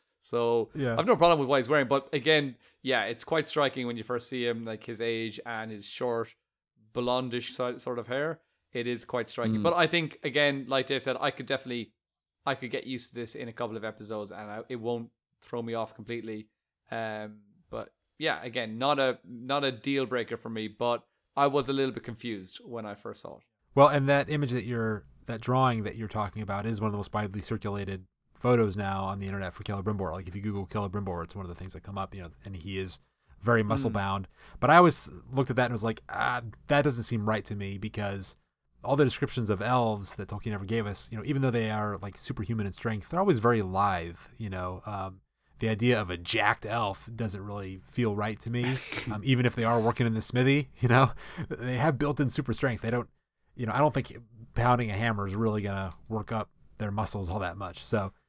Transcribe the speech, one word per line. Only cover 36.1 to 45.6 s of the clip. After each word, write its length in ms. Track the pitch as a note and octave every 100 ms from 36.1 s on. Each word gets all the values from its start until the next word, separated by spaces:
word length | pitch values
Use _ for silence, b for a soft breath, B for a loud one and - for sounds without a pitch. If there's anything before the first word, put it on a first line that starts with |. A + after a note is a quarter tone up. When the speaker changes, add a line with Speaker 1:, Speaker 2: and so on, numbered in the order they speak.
| - B2 B2 A#2 - -
Speaker 2:
that 140 | D3
doesn't 220 | C#3+ A#2
seem 220 | A2 A2+ G#2+
right 160 | A2 -
to 80 | G2+
me," 220 | G2 G2
because 580 | G#2+ - G2+ G2 F#2+ - _ _ _ _
all 120 | B2 C#3
the 80 |
descriptions 440 | C3+ - - - G#2+
of 100 | G2
elves 540 | G#2+ B2+ A2+ G#2+ F#2+ -
that 120 | G2
Tolkien 240 | G2+ A2
ever 120 | G#2 G2
gave 200 | A2+ G#2
us, 220 | G2 -
you 60 | A2+
know, 60 |
even 160 | G#2+ C3+
though 80 | C3+
they 200 | A#2 A2
are, 260 | G#2+ G#2 G2
like, 180 | G2+ -
superhuman 480 | - B2+ G2+ A2+ G2
in 60 |
strength, 360 | - A#2 G#2+ -
they're 120 | E3+
always 180 | G3+ B2+
very 220 | A#2 A#2
lithe, 560 | F#2 F#2+ G2+ F2+ E2+ E2 - -
you 140 | G#2+
know. 320 | F#2 F#2 F2+ -
Um, 340 | G2 F#2+ F#2+ _ _ _
the 100 | -